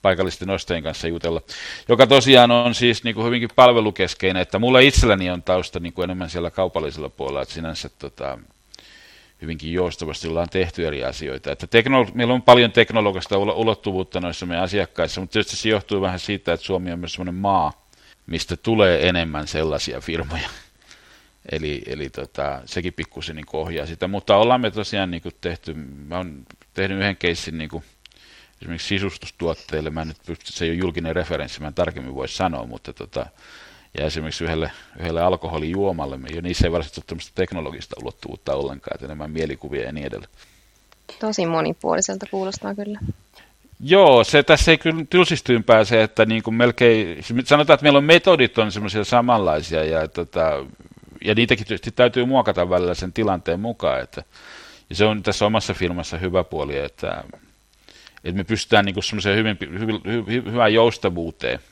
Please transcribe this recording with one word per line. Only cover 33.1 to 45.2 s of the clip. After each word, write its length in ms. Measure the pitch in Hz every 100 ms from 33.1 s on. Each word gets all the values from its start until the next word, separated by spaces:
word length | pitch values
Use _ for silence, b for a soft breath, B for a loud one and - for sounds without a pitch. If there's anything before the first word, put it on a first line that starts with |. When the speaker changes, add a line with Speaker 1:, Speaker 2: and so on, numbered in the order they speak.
| - 62 _ B B B B B -
Speaker 1:
ja 80 | 78
esimerkiksi 380 | 80 78 -
yhdelle, 280 | 82 80 78 B B -
yhdelle 220 | 82 82
alkoholijuomalle, 960 | 87 90 85 82 78 92 98 87 69 67
me, 240 | 65 80
niissä 260 | 85 87 87
ei 40 |
varsinaisesti 280 | 85 76 -
ole 60 | -
tämmöistä 240 | 82 - -
teknologista 600 | 92 92 76 82 - -
ulottuvuutta 540 | 60 - - - - 69
ollenkaan, 400 | 69 69 - -
että 100 | 69
enemmän 260 | 76 76
mielikuvia 540 | 78 78 65 73 69 62
ja 60 |
niin 160 | 76 69
edelleen. 240 | 50 50 b b b b b _ _ - -
Speaker 2:
Tosi 260 | 220 208 170
monipuoliselta 800 | 160 156 170 - 160 - 196 202
kuulostaa 440 | 196 190 - 202 202
kyllä. 240 | 202 208 - - _ b b _ _ _
Speaker 1:
Joo, 440 | 131 190 175 123
se 200 | 110 147
tässä 280 | 139 151 -
ei 60 | 160
kyllä 280 | 170 160 147
tylsistyyn 540 | 180